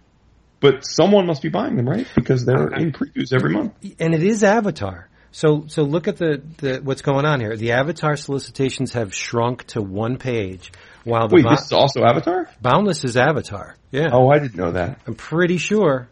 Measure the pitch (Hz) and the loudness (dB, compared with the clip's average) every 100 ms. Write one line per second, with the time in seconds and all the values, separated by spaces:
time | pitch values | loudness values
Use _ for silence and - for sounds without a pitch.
0 | _ _ _ _ _ - 143 135 - - | _ _ _ _ _ 2 2 2 -2 2
1 | 170 202 180 160 160 180 240 - 123 220 | 4 4 2 -2 -4 -4 -4 -2 -2 -2
2 | 269 - - 131 120 131 - - 165 135 | -2 -4 0 0 2 0 0 -2 -4 -4
3 | 285 - 131 127 - - 262 - 196 - | -8 -6 -2 0 0 -2 -4 -10 -16 -6
4 | 165 165 180 220 202 220 208 160 101 92 | -2 0 0 2 4 2 0 -4 -8 -10
5 | - _ _ - 156 151 151 - 147 160 | -18 _ _ -2 0 0 -2 -2 0 0
6 | 185 - 165 143 147 - 139 131 135 131 | -4 -2 -2 -2 -6 -8 -6 -4 -4 -4
7 | - 139 147 143 110 113 113 120 139 160 | -2 0 2 0 -2 -4 -2 0 0 -2
8 | 151 151 - 139 - - 135 - 127 123 | -4 -4 -4 -8 -6 -4 -4 -2 -6 -4
9 | 107 - - 120 117 127 - 123 98 95 | -6 -8 -6 -2 -2 -4 -8 -8 -6 -4
10 | 113 127 131 117 95 92 - - - - | -4 -4 -4 -4 -4 -8 -18 -20 -20 -14
11 | - 117 113 180 123 127 - 90 139 131 | -4 0 4 6 6 4 2 2 2 4
12 | 113 143 320 370 330 - 123 143 208 156 | 2 2 0 -2 -4 -4 2 2 2 -2
13 | 131 117 151 143 - 101 - - _ 131 | -2 2 2 2 -4 -12 -14 -20 _ -4
14 | 160 123 131 147 143 95 90 87 87 - | 2 4 6 4 2 -4 -4 -2 -4 -6
15 | - 110 - 160 175 175 - 208 180 131 | -12 -14 -6 -2 0 0 -2 0 2 0
16 | 120 | -6